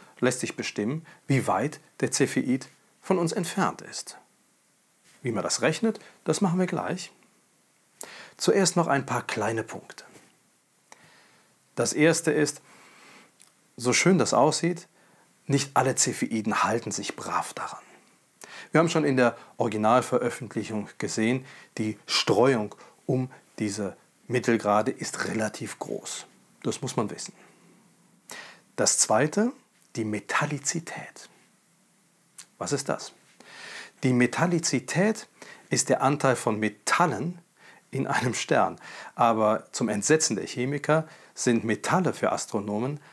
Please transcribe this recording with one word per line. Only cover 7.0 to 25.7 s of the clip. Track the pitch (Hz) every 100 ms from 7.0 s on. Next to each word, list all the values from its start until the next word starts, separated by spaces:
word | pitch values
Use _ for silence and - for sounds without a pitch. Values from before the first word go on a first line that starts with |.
| - _ _ _ _ _ _ _ _ - - - - -
Zuerst | - - 190 -
noch | 160
ein | 139 135
paar | 120 -
kleine | - 104 113
Punkte. | 107 95 - - - - - _ _ _ _ _ _ - - - _ _ _ _ _ -
Das | 117
erste | - 151 165 165
ist, | 156 147 - _ - - - - - - _ - _ _ -
so | 117
schön | 120 175 190
das | 120
aussieht, | 104 143 151 170 170 - _ _ _ _ _ -
nicht | 139 -
alle | - 127 131
Cepheiden | - - - 113 107 101
halten | - 113 110
sich | 98 98
brav | - - - -
daran. | - - - - - _ _ _ _ - - -
Wir | 156
haben | 165
schon | 165
in | 147 131
der | 123 117 - -
Originalveröffentlichung | 120 107 107 123 120 123 123 - 110 - 107 110 98 -
gesehen, | 104 - 110 131 131 - - -
die | 110 113 -
Streuung | - - 104 127 127 104 - - _ -
um | 131 127 - _ -
diese | 107 101 98 - _ _ -
Mittelgrade | 123 117 113 104 104 107
ist | - - - -
relativ | 110 107 - 110